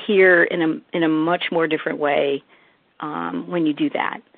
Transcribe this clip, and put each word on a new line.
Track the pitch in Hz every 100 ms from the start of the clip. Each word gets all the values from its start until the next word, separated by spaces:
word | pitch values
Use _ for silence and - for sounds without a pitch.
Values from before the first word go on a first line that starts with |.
| -
hear | 202 190 175 170
in | 180
a, | 160 156 _ 180
in |
a | 160
much | 156 160 175 -
more | 170 160
different | 156 165 -
way, | 147 147 143 139 _ _ _ _ _ -
um, | 151 165 170 175 175
when | 175 156
you |
do | 143 147
that. | - - - _